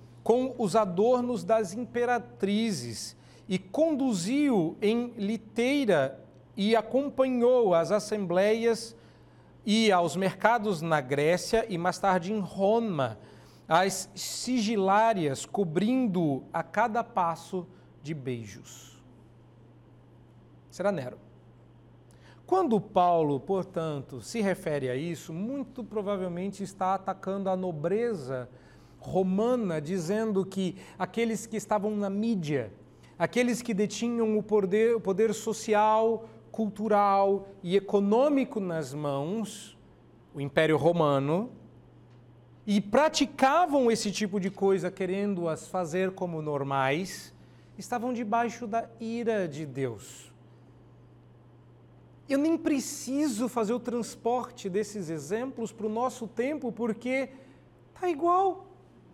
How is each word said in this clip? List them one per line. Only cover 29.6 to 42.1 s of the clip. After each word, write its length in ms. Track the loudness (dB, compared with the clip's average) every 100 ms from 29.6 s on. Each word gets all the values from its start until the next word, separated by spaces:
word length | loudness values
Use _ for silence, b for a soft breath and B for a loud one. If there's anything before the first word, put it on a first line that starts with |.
| 0 -2
dizendo 680 | -2 -4 -2 0 0 0 -2
que 300 | -2 -4 -4 B B
aqueles 460 | -4 -2 -2 -2 -6
que 100 | -8
estavam 400 | -2 0 0 -2
na 140 | -2
mídia, 640 | -2 -2 -2 -2 -2 -4 -12 -20 B B B
aqueles 440 | 0 2 2 0
que 120 | -2
detinham 640 | 0 0 0 -2 0 2 0
o 60 |
poder, 520 | 2 2 2 4 4 2
o 40 |
poder 340 | 0 2 2
social, 920 | 2 -4 -4 2 4 6 4 4 0 B B -12
cultural 960 | -4 -4 -2 2 4 4 4 4 2 -2 -12
e 120 | 0 0
econômico 840 | 2 2 4 4 4 2 0 -4
nas 340 | -4 -4 -6
mãos, 840 | -4 -4 -2 -2 -4 -6 -10 -18 -20 -20 -20 -20 -20 -16
o 80 | -8
Império 360 | 0 2 4 4
Romano, 720 | 4 4 4 4 2 0 -2 -10 -20 -20 -20 -20 -20